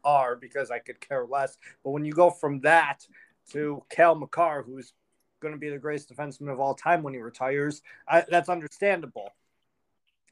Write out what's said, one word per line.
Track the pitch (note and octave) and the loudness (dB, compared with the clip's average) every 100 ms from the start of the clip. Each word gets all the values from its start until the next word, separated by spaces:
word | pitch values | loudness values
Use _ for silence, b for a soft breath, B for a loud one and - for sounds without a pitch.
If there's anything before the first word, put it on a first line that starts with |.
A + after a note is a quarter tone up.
are | C#3+ C#3+ B2+ | 2 2 2
because | B2 B2 C#3 B2 | -4 -8 -8 -6
I | A#2+ | -8
could | - A2 | -10 -18
care | - C3+ | -8 -6
less. | A#2+ C#3 C3+ - B B | -4 -4 -4 -8 B B
But | C3+ | -8
when | D3 | -6
you | D3+ | -4
go | D3+ F3 | 4 4
from | E3+ D3+ C#3 | 4 -4 0
that | D3 E3 D3 C3+ - b b b _ | 4 4 4 -4 -12 b b b _
to | D3 D3 C#3+ - | -8 -6 -6 -8
Cale | - E3+ D#3+ | 4 6 6
Makar, | C3+ - E3+ D3 | -2 0 0 0
who's | A#2+ C3 A#2+ _ _ _ _ _ | -8 -14 -18 _ _ _ _ _
gonna | D3+ D3+ | -12 -10
be | D3+ | -10
the | C#3+ | -8
greatest | D3+ D3+ - | -6 -8 -8
defenseman | - D3 C#3+ C#3+ | -10 -10 -10 -10
of | C3 | -4
all | C3+ | -2
time | C3+ D#3 F3 | -2 0 0
when | C#3+ | 0
he | C3 | -10
retires, | A#2 - C3 C#3+ D3 D3 B B - | -12 -8 -4 -2 -4 -6 B B 2
I, | E3+ E3+ | 2 4
that's | F3 E3 | 0 0
understandable. | F3 D3+ - G3+ F#3 C#3+ A2 G2+ - _ _ _ _ _ _ _ _ _ | -4 -6 -2 0 0 -4 -14 -16 -18 _ _ _ _ _ _ _ _ _